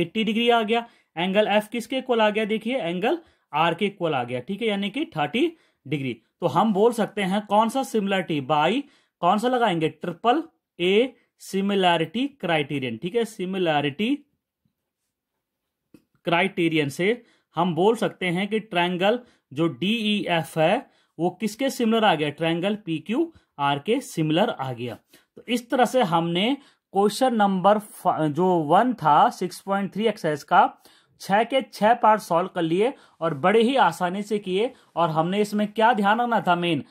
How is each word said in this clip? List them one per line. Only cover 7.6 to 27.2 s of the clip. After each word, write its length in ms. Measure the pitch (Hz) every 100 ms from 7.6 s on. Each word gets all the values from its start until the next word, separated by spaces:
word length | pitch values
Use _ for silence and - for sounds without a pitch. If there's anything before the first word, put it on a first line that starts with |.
| 226
सा 140 | 269
सिमिलरिटी, 580 | - 220 196 190 180 151
by 400 | 131 151 160 254 - _ _ _
कौन 160 | 175 208
सा 100 | 240
लगाएंगे? 420 | 254 226 170 156
ट्रिपल 540 | - 175 165 226 294 311 _ _ -
ए 340 | 175 202 262 - _ _
सिमिलैरिटी 840 | - 190 196 196 180 170 160 233 277 -
क्राइटेरियन, 580 | 170 156 139 143 127 113
ठीक 180 | 170 233
है, 100 | 226
सिमिलैरिटी 880 | - 185 190 170 147 143 139 220 285 _ _ _ _ _ _ _ _ _ _ _ _ _ _ _ _ _ - _ _ 175
क्राइटेरियन 640 | 165 190 - 165 156 139
से 320 | 139 190 240 - _ _ 156
हम 180 | 180 156
बोल 200 | 202 233
सकते 280 | 175 - 185
हैं 200 | 175 202
कि 120 | 214
ट्रायंगल 580 | 214 175 175 180 196 247 - _ _
जो 160 | 131 165
डीईएफ़ 920 | 123 185 233 208 208 165 170 156 165
है 300 | 156 240 - _ _ -
वो 120 | 175
किसके 380 | - 214 - 269
सिमिलर 340 | 254 220 226 214
आ 80 | 160
गया? 140 | 151
ट्रायंगल 440 | 143 165 170 190 208
पीक्यूआर 1000 | - 160 - 247 330 - _ - 143 143
के 200 | 208 262
सिमिलर 480 | - - 156 160 240
आ 220 | - 131
गया। 220 | 117 120 98 _ _ _ -
तो 80 | -
इस 220 | 240 -
तरह 140 | 269 233
से 140 | 254
हमने 520 | 190 170 170 175 220 285 - _ _
क्वेश्चन 420 | 190 208 -